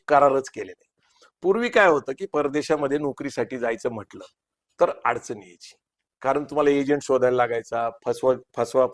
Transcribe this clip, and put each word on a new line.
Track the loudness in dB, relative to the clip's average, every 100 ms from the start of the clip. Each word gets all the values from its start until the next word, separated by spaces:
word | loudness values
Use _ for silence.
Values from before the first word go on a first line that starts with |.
| 2
करारच | 4 6 2 -4
केलेले. | -10 -14 -14 _ _ _ _ _ _
पूर्वी | -2 0 2
काय | 4 4
होतं | 4 0 -8
की | -4
परदेशामध्ये | -2 -2 -2 -2 -2 0 -2
नोकरीसाठी | -4 -6 -8 -6 -6 -4
जायचं | -4 -4 -4
म्हटलं | -8 -14 -18 -20 _ _ _ _ 0
तर | 0 0 -2
अडचण | -2 -6 -14
यायची, | -14 -20 -20 -20 _ _ _ _
कारण | -2 -2
तुम्हाला | -2 0 2
एजंट | 2 2 -2
शोधायला | 2 2 2 2
लागायचा, | 0 -2 -6 -4 -6 -6 -6
फसवा, | -2 0 0 -2 -6
फसवा | -2 2 0